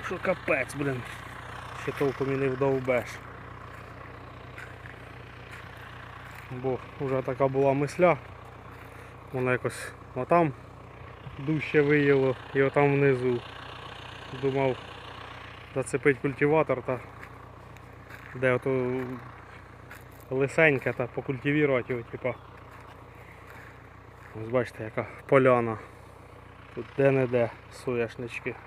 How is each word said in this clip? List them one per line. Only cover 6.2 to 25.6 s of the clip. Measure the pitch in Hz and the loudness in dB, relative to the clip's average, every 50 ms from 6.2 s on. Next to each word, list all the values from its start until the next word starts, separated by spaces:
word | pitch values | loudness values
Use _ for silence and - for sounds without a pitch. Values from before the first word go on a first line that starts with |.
| - - - - - - | -16 -14 -16 -16 -12 -10
Бо | 131 123 127 131 127 117 - - - - | -10 -4 -2 -2 -2 -2 -6 -12 -8 -6
вже | 147 131 135 131 | -2 0 0 0
така | 127 - 127 120 139 | 0 -2 2 2 2
була | 139 135 135 139 139 135 | 4 4 4 4 6 4
мисля. | 139 147 139 - - 180 175 151 127 - - - - - - - - - - - - - - - - - - - - - - - | 4 0 0 4 6 6 6 6 4 -2 -14 -16 -16 -16 -16 -18 -18 -18 -16 -16 -16 -16 -16 -16 -16 -16 -16 -18 -18 -14 -6 -4
Воно | 127 127 127 | -2 2 2
якось | 127 120 - 123 - - - - - - - - - | 0 0 0 -4 -4 -6 -12 -12 -12 -14 -18 -10 -6
отам | 127 127 - 170 175 170 147 131 - - - - - - - - - - - - - - - - | -6 2 4 6 6 6 4 2 -4 -16 -18 -18 -18 -18 -18 -16 -16 -16 -16 -16 -16 -14 -14 -12
дужче | - 135 143 156 147 127 - - 156 | -6 -2 0 0 0 0 4 4 6
виїло | 143 143 151 147 143 139 139 135 135 131 123 - - - - | 6 8 6 6 8 6 6 6 6 4 2 0 -6 -2 2
і | 139 | 4
отам | 135 135 - 147 143 143 139 | 4 6 6 6 6 6 6
внизу. | 139 139 139 131 123 127 127 123 120 - - - - - - - - - - - - - - - - - - 131 131 | 6 6 4 4 4 2 0 0 0 -2 -8 -14 -14 -14 -14 -14 -14 -14 -14 -14 -14 -14 -14 -14 -14 -12 -12 -8 -2
Думав | 135 139 131 139 135 135 120 - - - - - - - - - - - - - - - - - - - - | 0 0 2 4 2 2 2 0 -6 -14 -16 -16 -16 -16 -14 -14 -14 -14 -14 -14 -16 -16 -16 -16 -16 -6 -4
зацепить | 135 127 - - 139 - 151 135 - | -4 -2 -2 -4 4 4 4 4 4
культиватор | - 143 127 - 147 143 151 160 147 - 131 127 | 0 -4 0 2 2 4 4 4 4 2 0 -2
та | - - 127 117 - - - - - - - - - - - - - - - - - - - - - - - - - - - | 0 -4 -4 -4 -6 -14 -16 -16 -16 -16 -16 -18 -18 -18 -18 -18 -18 -18 -18 -18 -18 -18 -18 -20 -18 -18 -18 -16 -16 -14 -4
де | 127 131 131 | 2 4 4
ото | 127 123 - 139 131 131 127 127 127 131 127 123 127 120 123 123 - - - - - - - - - - - - - - - - - - - - | 4 4 2 0 0 2 0 0 -2 -2 -4 -6 -8 -10 -12 -16 -16 -18 -20 -20 -20 -20 -20 -20 -20 -20 -18 -18 -18 -18 -18 -20 -20 -20 -8 -4
лисеньке | 131 135 139 131 - - 160 156 139 123 - 127 120 | 0 0 0 2 4 6 8 8 6 6 0 -2 -2
та | - 123 | -2 -4
покультивірувати | 117 - - - - - 123 123 143 143 151 151 143 135 123 113 - 127 | -4 -4 -6 -4 -4 -6 -2 0 2 4 4 4 4 4 2 2 0 -4
його, | 120 113 - | -6 -6 -10
типа. | - 123 - 127 117 - - - - - - - - - - - - - - - - - - - - - - - - - - - - - - - - - - - - - - - - | -12 -4 -4 -4 -4 -4 -12 -20 -20 -20 -20 -18 -18 -18 -18 -18 -20 -20 -20 -20 -20 -20 -20 -20 -20 -20 -20 -18 -18 -18 -18 -18 -20 -20 -20 -20 -20 -20 -20 -20 -20 -20 -20 -16 -12
Ось | 110 110 113 | -10 -8 0
бачите, | 120 127 117 - - - 110 | 0 0 0 0 -6 -10 -10
яка | 110 - 120 117 - - - - | -6 -4 -6 -6 -6 -10 -16 2
поляна. | - 143 135 131 131 123 120 | 6 6 8 10 8 8 6